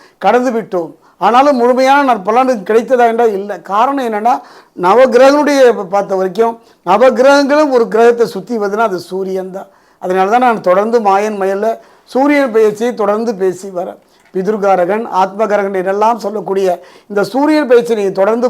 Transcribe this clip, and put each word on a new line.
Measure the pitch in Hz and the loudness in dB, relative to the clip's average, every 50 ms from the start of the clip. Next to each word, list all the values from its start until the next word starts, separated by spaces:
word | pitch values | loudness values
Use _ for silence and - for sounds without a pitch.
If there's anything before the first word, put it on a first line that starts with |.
| - _ _ - - | -20 _ _ -4 0
கடந்து | 196 226 247 247 262 226 | 2 2 2 0 0 -2
விட்டோம். | 226 185 - 190 175 165 151 - _ _ _ _ - 175 | -4 -6 -6 -6 -6 -6 -8 -12 _ _ _ _ -2 0
ஆனாலும் | 202 233 254 277 294 285 240 | 2 4 4 4 4 2 2
முழுமையான | 233 247 254 254 262 262 277 285 285 262 | 2 2 2 2 2 2 2 2 2 0
நற்பலன் | 240 202 180 202 220 247 262 254 254 208 180 - | 0 -2 -2 -2 0 2 2 0 0 -2 -2 0
கிடைத்ததா | 214 233 226 - 262 240 240 226 | 0 0 0 2 2 2 2 2
என்றால் | 226 226 240 226 202 | 2 2 0 0 0
இல்லை. | 190 202 202 196 175 165 - | -2 -6 -8 -10 -10 -8 -4
காரணம் | 190 214 240 269 277 277 254 | -2 0 0 0 0 -2 -4
என்னன்னா, | 226 214 208 214 240 262 - - - - - - _ _ - 180 | -4 -4 -2 -2 -2 -2 -2 -6 -14 -20 -20 -20 _ _ -4 0
நவகிரகங்களுடைய | 185 208 240 262 247 220 247 262 277 285 294 294 294 285 269 262 240 214 202 196 170 190 | 2 4 4 4 4 4 4 4 4 4 4 2 2 2 4 4 4 2 0 -4 -4 -4
பார்த்த | 202 196 170 190 190 | -4 -2 -2 -4 -4
வரைக்கும் | 190 185 170 214 226 226 226 - _ _ _ _ - 175 | -4 -4 -2 -2 -2 -2 -4 -8 _ _ _ _ -2 0
நவகிரகங்களும் | 190 214 247 262 226 220 262 277 277 285 285 254 285 302 311 277 262 | 2 4 4 2 4 4 4 4 4 4 2 2 2 2 2 2 2
ஒரு | 240 226 190 190 | 0 0 0 2
கிரகத்தை | 226 233 240 233 233 226 190 - | 2 4 4 4 2 0 -2 -4
சுத்தி | 190 185 226 240 220 | -10 -10 -8 -6 -4
வருதுன்னா | 208 196 202 214 233 214 | -4 -4 -2 -2 -2 -2
அது | 185 170 170 - | -4 -6 -10 -10
சூரியன் | 185 190 190 190 190 190 185 190 180 | -10 -8 -8 -6 -6 -8 -8 -10 -12
தான். | 196 - - _ _ _ _ _ - | -14 -16 -18 _ _ _ _ _ -10
அதனால | - 185 185 190 185 196 226 | -6 -4 0 0 0 2 2
தான் | 247 254 | 2 2
நான் | 247 226 180 147 180 | 2 0 0 2 2
தொடர்ந்து | 180 196 208 226 233 240 214 | 2 2 2 0 0 0 2
மாயன் | 202 196 196 208 214 214 196 | 2 0 0 0 -2 -4 -4
மயல்ல | 190 190 196 196 208 226 220 - - _ _ _ _ - - | -4 -4 -2 -2 -2 -4 -4 -6 -10 _ _ _ _ -6 -2
சூரியன் | 247 277 285 294 285 277 247 208 | 0 0 2 2 2 0 0 2
பெயர்ச்சியை | 220 220 214 208 208 233 247 214 202 | 2 2 2 0 -2 -4 -4 -4 -2
தொடர்ந்து | 208 196 208 214 233 233 214 180 190 | -2 -2 -2 -2 -2 -4 -4 -2 -2
பேசி | 190 175 180 202 196 185 | -4 -4 -6 -10 -12 -10
வரேன். | 175 185 202 202 - _ _ _ _ _ _ - | -10 -10 -10 -12 -16 _ _ _ _ _ _ -8
பிதுர்காரகன், | 185 185 202 214 208 196 196 190 180 175 170 208 220 233 - - 185 | -6 -4 -2 -2 -2 0 0 2 2 0 0 -2 -4 -4 -4 -2 -2
ஆத்மகாரகன் | 196 185 190 202 220 202 208 202 196 196 196 185 | -2 -2 -2 -4 -4 -2 -2 -2 -2 -2 -4 -4
என்றெல்லாம் | 180 190 196 208 214 226 233 208 208 | -4 -2 -2 0 0 0 0 -2 -6
சொல்லக்கூடிய | 202 214 208 175 185 190 196 190 185 175 175 - - - - _ - | -8 -8 -8 -6 -4 -4 -2 -2 -2 -2 -4 -8 -18 -20 -20 _ -6
இந்த | 202 208 202 202 - | -4 -4 -2 -2 -2
சூரியன் | 269 285 311 311 302 294 240 | 0 0 2 2 0 2 2
பெயர்ச்சியை | 254 240 - 233 233 208 | 2 2 2 0 -2 -2
நீங்க | 202 190 185 190 | -2 -2 0 0
தொடர்ந்து | 190 208 226 240 240 247 | 0 0 0 0 -2 -2